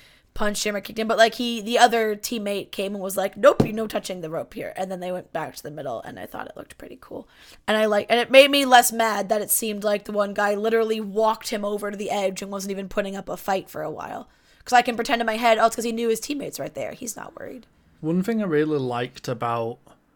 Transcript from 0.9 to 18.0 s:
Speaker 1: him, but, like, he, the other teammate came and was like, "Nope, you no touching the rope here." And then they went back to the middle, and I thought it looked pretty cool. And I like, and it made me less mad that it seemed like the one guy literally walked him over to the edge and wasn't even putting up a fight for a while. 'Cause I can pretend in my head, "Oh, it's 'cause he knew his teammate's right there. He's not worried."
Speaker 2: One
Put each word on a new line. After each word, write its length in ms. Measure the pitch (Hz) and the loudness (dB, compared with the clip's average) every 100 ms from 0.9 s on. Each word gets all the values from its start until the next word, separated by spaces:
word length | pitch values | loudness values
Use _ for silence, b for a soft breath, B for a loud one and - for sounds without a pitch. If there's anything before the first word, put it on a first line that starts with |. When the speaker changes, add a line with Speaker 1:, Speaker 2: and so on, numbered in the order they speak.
| 214 | -4
Speaker 1:
him, 80 | 220 | 0
but, 100 | 208 | 4
like, 160 | 226 | 4
he, 260 | 226 240 233 | 4 -4 -4
the 180 | 202 240 | -2 6
other 380 | 233 226 220 208 | 6 6 0 -4
teammate 560 | - 233 202 202 - | -6 -6 -4 -6 -6
came 220 | - 196 | -6 -6
and 100 | 202 | -6
was 140 | 190 190 | -4 -2
like, 180 | 196 202 | -4 4
"Nope, 300 | 262 - 226 | 6 6 2
you 80 | |
no 140 | 214 220 | -2 -4
touching 340 | 208 - 185 | -6 -6 -8
the 80 | 160 | -6
rope 240 | 156 - | -8 -8
here." 180 | 214 - - | -10 -10 -8
And 120 | 190 | -6
then 100 | 180 | -6
they 100 | 180 | -6
went 220 | 180 - | -8 -6
back 220 | 160 139 - | -8 -8 -10
to 80 | |
the 80 | 147 | -14
middle, 300 | 147 139 113 | -10 -8 -8
and 160 | - - | -10 -14
I 80 | 180 | -14
thought 180 | - - | -12 -12
it 80 | - | -14
looked 220 | - - | -18 -18
pretty 220 | - - | -20 -20
cool. 260 | - - - b b b - | -16 -16 -16 b b b -2
And 80 | 214 | 0
I 120 | 214 | 2
like, 180 | 208 - | 2 2
and 100 | 233 | 2
it 100 | 233 | 8
made 200 | 262 277 | 10 10
me 120 | 285 | 6
less 300 | 262 247 240 | 8 8 8
mad 340 | 233 226 202 196 | 0 0 0 0
that 120 | 214 | -2
it 80 | 202 | 0
seemed 340 | - 220 208 | -2 -2 -4
like 220 | 208 208 214 | -2 -2 -2
the 60 | |
one 220 | 208 202 202 | -2 -2 0
guy 180 | 208 | 0
literally 480 | 202 220 226 220 220 | 0 0 2 2 -2
walked 480 | 202 202 220 220 - | -2 2 2 2 -4
him 160 | 214 208 | -4 -4
over 240 | 208 208 | -4 -6
to 60 | 202 | -6
the 140 | 208 | -4
edge 300 | 202 190 185 | -2 -2 -2
and 80 | 196 | -8
wasn't 200 | 196 196 | -8 -6
even 160 | 196 196 | -8 -4
putting 300 | 214 196 196 | -4 -4 -8
up 100 | 185 | -8
a 80 | 180 | -8
fight 340 | - 196 - | -2 -2 -4
for 100 | - | -8
a 80 | 156 | -8
while. 380 | - - - - b b b | -8 -10 -12 -14 b b b
'Cause 80 | - 247 | 2 4
I 60 | |
can 120 | 247 226 | 4 -2
pretend 240 | 226 233 | -2 0
in 60 | 226 | 0
my 100 | 220 | 2
head, 220 | 240 220 | 4 6
"Oh, 80 | 226 | 4
it's 100 | 233 | 2
'cause 80 | |
he 80 | 226 | -2
knew 160 | 226 233 | -2 0
his 100 | 220 | -2
teammate's 380 | - 285 185 - | -2 -6 -6 -8
right 160 | 151 - | -10 -8
there. 180 | 117 | -8
He's 240 | - 254 - | -8 -12 -10
not 200 | - - | -14 -14
worried." 280 | - 254 - _ _ | -16 -16 -20 _ _
Speaker 2:
One 220 | _ | _